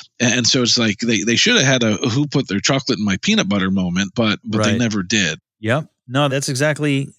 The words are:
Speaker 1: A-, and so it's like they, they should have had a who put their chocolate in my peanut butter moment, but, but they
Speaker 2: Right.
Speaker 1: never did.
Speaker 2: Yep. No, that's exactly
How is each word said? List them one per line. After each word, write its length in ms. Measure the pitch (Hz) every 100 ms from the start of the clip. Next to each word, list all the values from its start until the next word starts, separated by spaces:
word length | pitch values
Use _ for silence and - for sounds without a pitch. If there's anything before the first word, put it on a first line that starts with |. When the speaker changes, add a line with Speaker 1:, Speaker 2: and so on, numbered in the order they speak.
| - -
Speaker 1:
A-, 40 |
and 220 | 120 123 110
so 160 | 135
it's 160 | 120 127
like 220 | 110 95
they, 240 | 117 107
they 120 | 101 117
should 200 | 226 233
have 100 | 139
had 160 | 127
a 140 | 113 101 131
who 180 | 127 147
put 220 | 147 -
their 120 | 98
chocolate 380 | - 135 - 101
in 40 |
my 120 | 104 92
peanut 300 | - 214 95
butter 220 | 101 95
moment, 420 | 95 90 90 98
but, 240 | - 110 98
but 180 | - 107
they 60 | 104
Speaker 2:
Right. 80 | 110
Speaker 1:
never 240 | 117 104
did. 380 | 90 110 85 87 _ _
Speaker 2:
Yep. 280 | 107 139 160 _ -
No, 220 | 131 143
that's 200 | 139 139
exactly 600 | 131 151 143 147 139 135